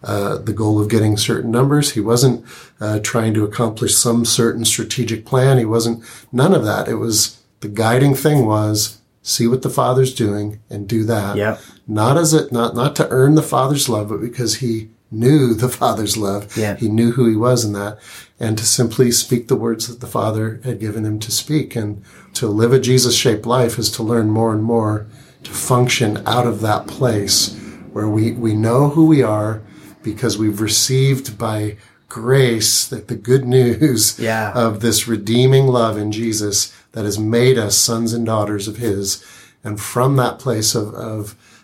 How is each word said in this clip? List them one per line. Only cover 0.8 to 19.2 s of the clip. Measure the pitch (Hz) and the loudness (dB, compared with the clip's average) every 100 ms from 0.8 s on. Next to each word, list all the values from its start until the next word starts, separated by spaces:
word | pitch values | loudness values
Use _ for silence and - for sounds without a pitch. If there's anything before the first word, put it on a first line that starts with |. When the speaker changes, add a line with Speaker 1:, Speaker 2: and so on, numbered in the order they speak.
| 104 | 2
Speaker 1:
getting | 113 107 107 | 2 2 0
certain | - 117 117 | 0 -2 0
numbers. | 113 135 147 147 | 0 2 2 0
He | 117 | -2
wasn't, | 104 117 135 120 - - - _ | 0 2 4 0 -8 -20 -20 _
uh, | 107 107 | -4 -2
trying | 107 120 110 107 | -2 -2 0 0
to | |
accomplish | 104 - 117 104 110 - | -2 0 -4 -2 0 0
some | 120 117 113 | 2 2 0
certain | - 117 113 113 | 2 2 2 -2
strategic | - 110 - 123 110 - | -2 -4 -4 -4 -4 -2
plan. | 127 131 135 | 2 4 4
He | 110 | 2
wasn't, | 117 113 117 - - - | 0 0 -4 -8 -20 -8
none | 120 151 | 0 4
of | 180 107 | 4 2
that. | 104 104 | -2 -2
It | 113 | -4
was, | 113 107 - - _ _ | -2 -2 -2 -6 _ _
the | 104 | -12
guiding | 104 113 120 143 131 | -2 2 4 4 4
thing | 151 147 113 | 2 2 2
was, | 107 107 107 - - _ _ | 2 0 0 -4 -8 _ _
see | - - 117 | -8 0 0
what | 127 | 0
the | 131 | -2
Father's | 131 123 127 131 - | -2 0 2 2 0
doing | 113 104 104 107 _ | -2 -2 -6 -10 _
and | 107 101 | -12 -4
do | 113 | -2
that. | 110 113 101 104 | 0 0 -2 -2
Speaker 2:
Yep. | 214 220 - - - | -2 -4 -12 -20 -6
Speaker 1:
Not | 107 110 147 | 0 2 4
as | 165 | 4
a, | 156 - | 2 2
not, | 120 117 117 | -2 -2 -2
not | 135 143 | -4 -2
to | 120 | -2
earn | 127 135 156 | 4 6 4
the | |
Father's | 147 127 131 143 131 | 4 0 0 0 0
love, | 110 104 | -2 -4
but | 107 | -6
because | 120 120 120 - | -8 -6 -4 -4
he | 131 113 110 _ _ | -4 -4 -8 _ _
knew | 113 127 151 127 | 0 4 6 4
the | 113 123 | 2 -2
Father's | - 127 107 104 104 | 0 -2 -2 -2 -2
love. | 101 101 104 - | -2 -4 -6 -4
Speaker 2:
Yeah. | 107 95 | -4 -2
Speaker 1:
He | 110 | -2
knew | 107 117 | 2 2
who | 120 120 | 4 2
he | 107 | 4
was | 117 127 | 2 2
in | 110 | 0
that. | 101 101 107 - - - _ | -4 -6 -10 -18 -20 -20 _
And | 113 110 | -4 -2
to | - | -2
simply | - 117 - 123 | 0 0 2 2
speak | 117 | 2